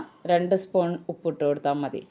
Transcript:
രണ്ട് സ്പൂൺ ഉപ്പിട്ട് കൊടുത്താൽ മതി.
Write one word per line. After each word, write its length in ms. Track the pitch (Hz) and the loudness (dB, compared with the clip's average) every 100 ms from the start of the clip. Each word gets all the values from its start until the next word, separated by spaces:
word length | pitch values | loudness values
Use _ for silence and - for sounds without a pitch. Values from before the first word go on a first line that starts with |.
| 311 _ 175 | -6 _ 2
രണ്ട് 220 | 175 180 190 | 2 4 0
സ്പൂൺ 280 | 190 190 175 170 - | 2 0 0 -2 -8
ഉപ്പിട്ട് 300 | 160 170 147 147 | -6 -6 -2 0
കൊടുത്താൽ 280 | 143 143 143 | 0 -2 -2
മതി. 200 | 139 - - | -4 -8 -12